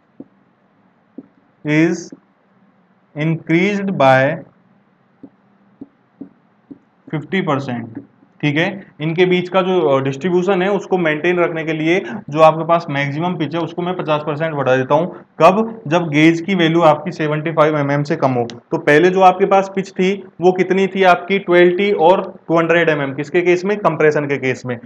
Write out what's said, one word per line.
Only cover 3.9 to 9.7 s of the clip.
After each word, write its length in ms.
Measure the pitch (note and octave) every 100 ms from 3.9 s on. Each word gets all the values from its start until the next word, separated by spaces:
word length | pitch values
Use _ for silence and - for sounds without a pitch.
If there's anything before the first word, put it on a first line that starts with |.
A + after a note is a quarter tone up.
| E3
by 440 | C3+ C3 C3+ E3 - _ _ _ _ _ _ _ - _ _ _ _ - - _ _ - - _ _ _ - - _ _ _
fifty 320 | D#3 - F#3+
percent। 640 | F3+ C3+ C3 A#2+ A2+ - - _ _ _
ठीक 140 | D3+ C#3+
है, 300 | F3+ F#3+ - -
इनके 260 | D3+ E3 F3+
बीच 220 | F3+ F3+
का 140 | F#3+
जो, 180 | F#3